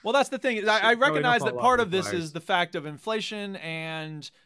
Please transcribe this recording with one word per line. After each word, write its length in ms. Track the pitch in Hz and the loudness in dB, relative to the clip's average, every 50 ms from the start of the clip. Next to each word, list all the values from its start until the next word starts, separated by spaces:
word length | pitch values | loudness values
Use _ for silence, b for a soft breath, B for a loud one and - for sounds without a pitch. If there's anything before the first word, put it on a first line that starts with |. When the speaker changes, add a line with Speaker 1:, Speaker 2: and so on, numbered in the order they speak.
Speaker 1:
Well, 120 | b 214 247 | b 0 2
that's 160 | 277 254 - | 2 2 2
the 80 | 269 233 | -2 -4
thing. 280 | - 262 233 214 196 | -2 -2 -2 0 2
I, 60 | 220 | 2
I 40 | 214 | 2
Speaker 2:
shit 40 | 214 | 4
going 180 | 196 226 240 233 | 6 4 4 6
Speaker 1:
recognize 420 | 262 294 311 294 147 190 240 240 | 4 2 2 2 2 2 2 2
Speaker 2:
up 60 | - 226 | 2 0
all 40 | - | 0
Speaker 1:
that 40 | - | 2
part 200 | 226 254 254 247 | 2 4 4 4
Speaker 2:
over 20 | |
Speaker 1:
of 80 | 226 180 | 2 0
Speaker 2:
the 80 | 170 190 | 0 -2
Speaker 1:
this 100 | 170 - | -2 -2
Speaker 2:
place. 140 | 196 175 | -2 -4
Speaker 1:
is 100 | 165 151 | -4 -6
the 80 | 151 165 | -8 -8
fact 340 | - - 190 175 175 170 - | -4 0 0 0 0 0 -4
of 120 | 165 143 | -8 -8
inflation 720 | 151 151 - - 220 220 196 - - 214 208 202 202 190 | -8 -12 -10 -6 -4 -4 -4 -4 -6 -8 -8 -8 -8 -10
and, 760 | - 156 165 160 160 160 160 160 160 156 156 156 151 143 - b b b | -10 -10 -8 -8 -8 -8 -8 -8 -8 -8 -10 -10 -12 -14 -16 b b b